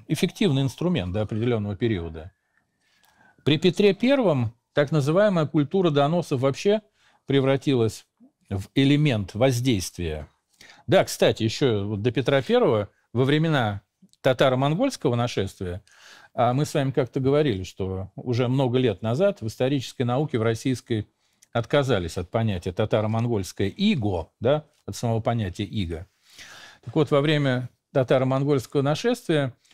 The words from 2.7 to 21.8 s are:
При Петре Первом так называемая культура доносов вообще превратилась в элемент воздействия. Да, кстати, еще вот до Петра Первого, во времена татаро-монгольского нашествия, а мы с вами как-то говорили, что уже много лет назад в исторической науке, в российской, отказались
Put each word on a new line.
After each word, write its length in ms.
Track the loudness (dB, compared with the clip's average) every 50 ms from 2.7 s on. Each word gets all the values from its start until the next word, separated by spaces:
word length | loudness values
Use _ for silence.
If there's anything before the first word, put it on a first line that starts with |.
| _ _ _ _ _ _ _ _ _ _ _ _ _ _ 0
При 140 | 0 2 4
Петре 360 | 2 2 2 4 4 4 4
Первом 600 | 4 2 2 2 4 4 2 2 2 0 -2 -4 _ _ _
так 180 | 0 0 0 2
называемая 560 | 2 0 2 2 2 4 4 4 2 0 0
культура 440 | 0 0 0 0 0 0 0 2 2
доносов 500 | 2 2 2 2 0 -2 -2 -2 -2 0
вообще 420 | 0 0 -2 0 0 2 2 0 -2 _ _ _ _ _ _ _ _
превратилась 800 | 0 2 2 4 2 2 0 0 0 2 2 2 0 -2 -6 -18 _ _ _ _ _ _ _ _ -8
в 200 | -8 -8 -6 -4 0
элемент 600 | 2 4 4 4 4 2 2 0 0 -4 -4 -2
воздействия. 920 | 0 2 2 2 2 0 0 0 0 -2 -6 -8 -8 -6 -6 -6 -8 -10 -14 _ _ _ _ _ -20 -20 -20 -20 -12 -2
Да, 180 | 2 2 2 2
кстати, 380 | 2 0 0 2 2 2 2
еще 440 | 0 -2 0 0 0 2 2 0 -2
вот 160 | -4 -4 -2
до 80 | -2 -2
Петра 320 | -2 0 0 0 0 0
Первого, 460 | 2 2 2 2 4 2 2 0 -2 -4 _ _ _ _
во 120 | -2 0 2
времена 580 | 2 2 2 2 2 0 0 0 -2 -4 -6 -12 _ _ _ _ _ _ _
татаро-монгольского 920 | 0 0 2 4 4 2 4 2 0 0 0 0 -2 -2 -2 -2 -2 -2 0
нашествия, 680 | 0 -2 -2 -2 -4 -4 -6 -6 -8 -8 -8 -8 -10 -14 _ _ -20 -20 -20 -20 -20 -20 -10 -2
а 200 | 0 0 2 2
мы 100 | 0 -2
с 100 | -2 -2
вами 160 | -2 -2 0
как-то 300 | 0 -2 -2 -2 -2 -2
говорили, 420 | 0 2 2 2 2 0 -2 -4
что 480 | -6 -8 -8 -8 -6 -6 -6 -8 -8 -12 -14
уже 320 | -10 -6 -4 -2 0 0 0
много 300 | 0 0 0 2 2 2
лет 240 | 2 0 0 0
назад 400 | -2 -2 0 2 0 0 0 -2
в 40 | -8
исторической 560 | -8 -4 -2 -2 0 0 -2 -4 -6 -6 -4
науке, 360 | -2 -2 0 -2 -2 -2 -2 -2
в 40 |
российской, 640 | 0 0 -2 -2 -2 -4 -4 -4 -4 -4 -4 -4 -4 _ _ _ _ _ _ _ _ _
отказались 640 | -4 -4 -2 0 0 0